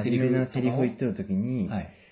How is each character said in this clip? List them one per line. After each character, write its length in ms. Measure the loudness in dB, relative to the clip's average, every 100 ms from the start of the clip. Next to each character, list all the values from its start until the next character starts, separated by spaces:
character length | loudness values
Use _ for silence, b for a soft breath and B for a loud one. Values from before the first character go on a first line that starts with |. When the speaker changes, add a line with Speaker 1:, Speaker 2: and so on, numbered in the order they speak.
Speaker 1:
セ 80 | 2
リ 80 | 2
フ 100 | 4
と 40 |
か 0 |
を。 0 |
Speaker 2:
真 0 |
面 0 |
目 60 | 2
な 80 | 0
セ 140 | 0
リ 80 | 0
フ 80 | 2
を 20 |
言 100 | 0
っ 20 | 0
て 80 |
る 100 | -2
時 200 | -2 -2
に、 340 | -2 0 -2 -2
Speaker 1:
は 120 | -4
い。 120 | -6 -12 -20